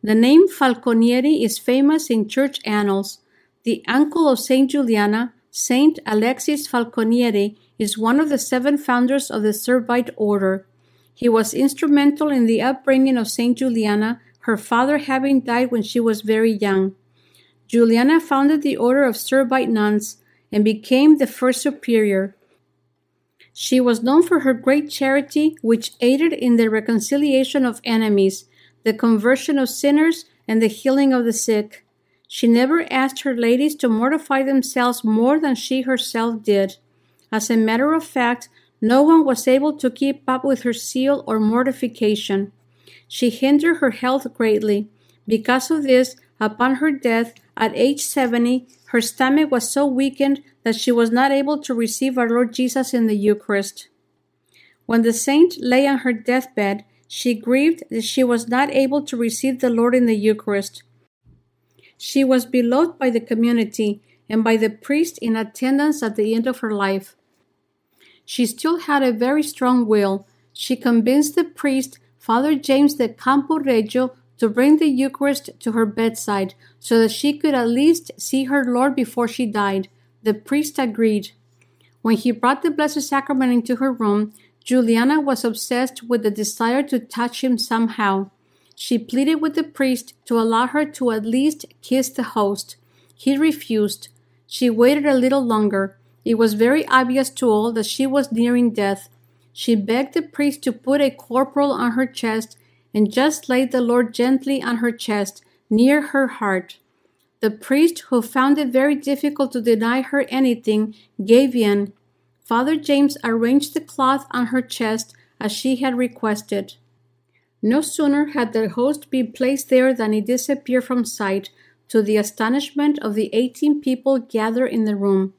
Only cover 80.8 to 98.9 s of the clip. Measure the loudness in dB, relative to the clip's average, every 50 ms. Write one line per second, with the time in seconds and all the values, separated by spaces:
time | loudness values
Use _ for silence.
80.8 | -4 -4 -2 0 0 0 0 0 -4 -8 _ _ _ _ _ _ _ _ _ _
81.8 | _ _ _ _ _ 0 0 2 0 -2 -2 0 0 0 0 0 -2 -4 0 0
82.8 | -2 -2 -2 -4 -6 -2 -4 -4 -2 -2 -2 0 0 2 0 0 0 -2 -4 -2
83.8 | -2 -4 -2 -2 -2 0 0 0 -2 -4 -8 _ _ _ _ _ _ 0 0 2
84.8 | 2 2 2 2 2 2 2 0 0 0 -2 -2 -2 -4 -4 -4 -6 -4 -4 -4
85.8 | -4 -4 -6 -14 -6 -4 -2 0 0 -2 -2 -2 -6 -6 -4 -4 -2 0 0 -2
86.8 | -2 -2 -4 -4 -4 -6 -6 -6 -6 -6 -6 -4 -2 -2 -2 -2 -2 -4 -2 -2
87.8 | -2 -2 -2 -2 -2 0 0 -2 -4 -6 _ _ _ _ _ _ _ _ _ -16
88.8 | -6 -4 -4 -4 -4 -4 -2 0 0 0 0 0 -2 -2 -2 -4 -6 -6 -4 -4
89.8 | -2 -2 -2 -4 -6 -16 -20 _ _ -2 -2 0 0 0 0 0 0 0 -2 -2
90.8 | -4 -4 -6 -4 -2 -2 -2 -2 -4 -2 -2 0 0 0 -2 -4 -14 -20 _ _
91.8 | -6 -2 -2 -2 -2 -2 -4 -8 -8 -4 -2 -2 0 0 -2 -4 -8 -16 -18 _
92.8 | _ _ _ _ _ _ _ _ -2 -2 0 2 2 0 0 -2 -6 -4 -2 -2
93.8 | -2 -2 -4 -8 -16 -20 _ _ _ _ _ _ _ _ -6 -2 0 0 2 4
94.8 | 4 4 4 2 2 2 2 2 2 2 2 0 0 0 0 0 0 0 0 -2
95.8 | -4 -4 -8 _ _ _ _ _ _ -2 0 2 2 0 2 2 2 2 2 2
96.8 | 0 2 2 2 2 2 0 -2 -2 -2 -4 -2 0 0 2 2 0 -2 -2 -4
97.8 | -4 -6 -4 -4 -2 0 0 0 -2 0 -2 0 0 2 2 2 2 0 0 -2
98.8 | -2 -2